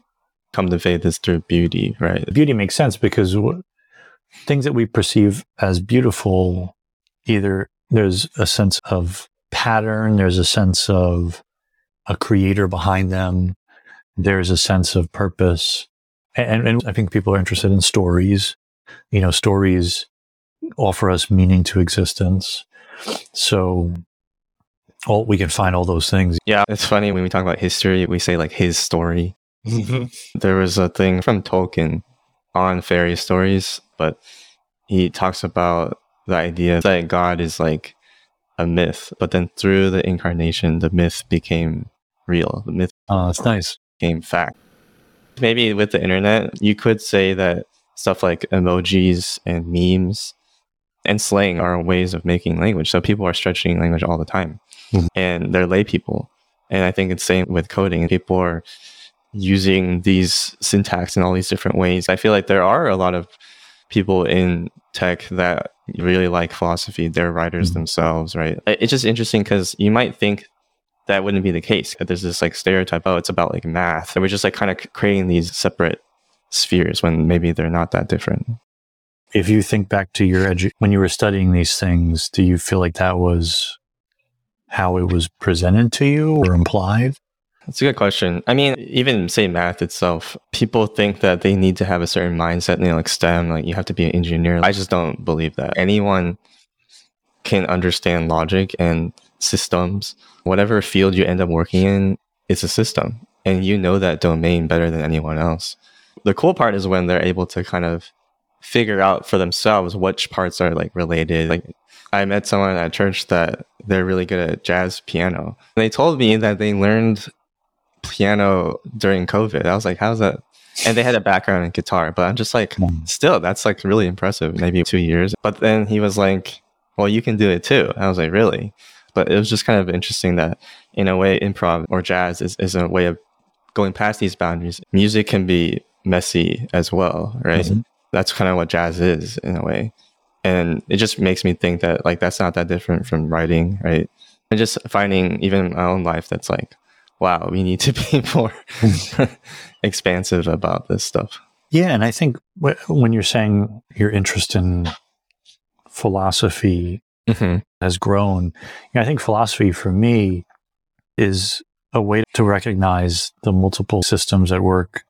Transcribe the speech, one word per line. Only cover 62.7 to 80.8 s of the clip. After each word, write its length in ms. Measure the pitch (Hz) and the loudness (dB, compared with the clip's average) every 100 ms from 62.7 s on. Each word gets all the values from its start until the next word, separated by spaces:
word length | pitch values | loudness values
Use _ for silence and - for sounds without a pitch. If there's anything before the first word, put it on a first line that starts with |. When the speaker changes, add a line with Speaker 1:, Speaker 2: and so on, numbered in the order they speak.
| 131 156 | 2 2
Speaker 1:
a 80 | 95 | 0
lot 180 | 90 | 0
of 140 | 90 87 _ - - - _ _ | -2 -6 _ -20 -20 -20 _ _
people 360 | 110 95 95 | -2 2 2
in 440 | 82 92 90 87 87 - _ | 2 2 2 0 -6 -12 _
tech 360 | - 92 85 - | -4 -4 -4 -6
that 400 | 92 90 85 - _ - - | -2 -2 -2 -6 _ -14 -4
really 280 | 87 92 90 | 0 2 2
like 260 | 87 82 | 0 -4
philosophy. 540 | - 85 85 - - 82 | -2 -2 -2 -6 -6 -4
They're 240 | 82 85 | -2 -2
writers 380 | 85 85 85 87 | -2 -4 -2 -2
Speaker 2:
Mm-hmm. 80 | 85 | -2
Speaker 1:
themselves, 560 | 80 - 82 82 80 | -4 -2 0 -2 -4
right? 240 | 85 80 - - | -4 -4 -4 -2
I-, 120 | 107 | 0
it's 100 | 117 | 0
just 140 | 135 | 0
interesting 400 | 113 113 110 110 | 0 -2 0 0
'cause 320 | 101 101 90 - | 0 0 -2 0
you 140 | 104 | 2
might 240 | 113 123 - | 2 0 0
think 280 | 104 101 - _ _ _ _ _ - | -2 -2 -8 _ _ _ _ _ -2
that 160 | 98 | 0
wouldn't 220 | 98 98 | 0 0
be 80 | 95 | 0
the 80 | 87 | -2
case. 340 | - 107 - - | 0 -2 -2 -8
That 80 | 87 | -6
there's 140 | 90 | -4
this, 200 | 92 85 | -4 -2
like, 120 | 87 - | -4 -2
stereotype, 460 | - 95 92 85 95 | 0 0 0 -2 0
"Oh, 100 | 87 | -2
it's 120 | - | -2
about, 240 | 85 85 | -2 -2
like, 120 | 87 | -2
math." 520 | 82 82 87 80 82 - | -4 -2 -2 -2 -4 -2
And 60 | |
we're 60 | 95 | 0
just, 140 | 98 | 0
like, 120 | 101 - | -2 0
kinda 200 | 101 95 | -2 -4
c-, 80 | - | -10
creating 360 | - 101 98 92 | -2 0 2 2
these 280 | 87 82 - | 0 0 -2
separate 440 | 92 - 85 - _ _ _ _ _ | -4 0 -2 -2 _ _ _ _ _
spheres 500 | - - 90 82 80 | -4 0 2 0 0
when 260 | 85 80 80 | 0 2 2
maybe 240 | 87 85 | 2 2
they're 180 | 80 82 | -2 -2
not 220 | 85 82 | -2 -2
that 160 | 90 85 | -4 -2
different. 380 | 85 - - - 117 _ _ _ _ _ _ _ | -4 -2 -4 -6 -10 _ _ _ _ _ _ _
Speaker 2:
If 160 | 107 90 | 0 2
you 140 | 107 | 2
think 260 | 98 107 98 | 2 -2 0
back 240 | 101 95 | -2 -2
to 100 | - | 0
your 220 | 98 92 95 | 2 4 2
edu-, 260 | 87 98 | 0 -2
when 120 | - | 0